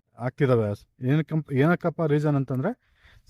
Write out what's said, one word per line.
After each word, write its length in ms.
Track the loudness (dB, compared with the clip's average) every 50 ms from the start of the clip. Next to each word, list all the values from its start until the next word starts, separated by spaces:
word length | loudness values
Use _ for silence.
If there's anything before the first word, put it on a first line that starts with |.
| _ _ _ -10
ಆಗ್ತಿದಾವೆ. 680 | -8 -8 -4 0 2 2 2 2 2 0 -4 -6 -10 _ _ _ -2 0
ಏನಕ್ಕಂಪ್-, 460 | 0 0 0 -2 -4 -6 -4 -2 0
ಏನಕ್ಕಪ್ಪ 480 | 2 2 2 2 2 0 -4 -2 -2
ರೀಸನ್ 340 | 0 0 0 0 2 0 0
ಅಂತಂದ್ರೆ, 440 | 0 0 -2 -4 -4 -4 -4 -6 -6 _ _ _ _ _ -20 -20 -20 _